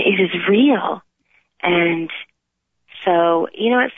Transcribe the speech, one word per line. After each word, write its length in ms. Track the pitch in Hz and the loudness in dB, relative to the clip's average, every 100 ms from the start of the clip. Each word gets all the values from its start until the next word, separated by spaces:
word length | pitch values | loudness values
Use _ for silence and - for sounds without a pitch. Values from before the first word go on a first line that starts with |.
| 196 | 0
it 140 | 196 | 0
is 80 | 180 175 185 | 0 -2 0
real. 540 | 208 285 208 170 - _ _ _ _ _ - | 4 4 2 -2 -8 _ _ _ _ _ -6
And 480 | 175 175 170 165 160 - - _ _ _ _ _ _ - | -2 0 0 -2 -6 -12 -18 _ _ _ _ _ _ -6
so, 440 | 190 175 170 165 - | 0 2 2 2 -2
you 180 | - 226 | -2 0
know, 80 | 247 | 0
it 120 | 254 | 0